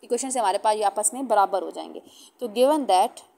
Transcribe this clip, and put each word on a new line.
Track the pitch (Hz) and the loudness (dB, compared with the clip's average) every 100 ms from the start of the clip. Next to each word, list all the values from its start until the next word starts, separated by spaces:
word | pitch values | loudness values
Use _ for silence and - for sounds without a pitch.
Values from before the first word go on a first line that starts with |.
equation | 226 240 269 | -4 -6 -4
से | 247 | -2
हमारे | 208 196 | 0 0
पास | 220 214 | 0 0
ये | |
आपस | 202 196 208 | 0 0 -4
में | 247 262 | -4 0
बराबर | 214 190 190 | 2 2 0
हो | 165 | -4
जाएंगे। | 165 160 - - - - _ | -12 -14 -16 -20 -20 -20 _
तो | 247 | -8
given | 208 170 254 240 | 2 2 2 2
that | 185 180 - - | 2 2 -2 -20